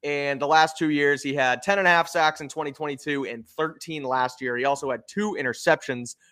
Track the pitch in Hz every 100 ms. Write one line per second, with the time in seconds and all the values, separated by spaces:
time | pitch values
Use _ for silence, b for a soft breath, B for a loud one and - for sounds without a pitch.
0 | 147 143 143 135 143 156 160 - 160 147
1 | 143 139 143 139 131 127 190 202 180 170
2 | 165 170 156 156 147 156 147 139 151 135
3 | 151 143 123 117 113 - 156 156 - 156
4 | 131 131 127 - 127 120 139 139 139 120
5 | - - 208 185 131 117 - 156 - 123
6 | 120 - _